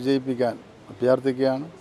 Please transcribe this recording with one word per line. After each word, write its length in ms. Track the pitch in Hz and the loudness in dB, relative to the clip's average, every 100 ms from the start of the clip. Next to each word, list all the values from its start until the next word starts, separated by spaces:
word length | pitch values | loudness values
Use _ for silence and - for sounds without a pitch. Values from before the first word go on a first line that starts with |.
വിജയിപ്പിക്കാൻ 540 | 127 139 131 123 123 107 - - - | 2 0 0 -2 -2 -2 -10 -20 -20
അഭ്യർത്ഥിക്കുകയാണ്. 760 | - 120 127 131 127 131 131 156 - | -2 2 2 2 0 0 0 -6 -14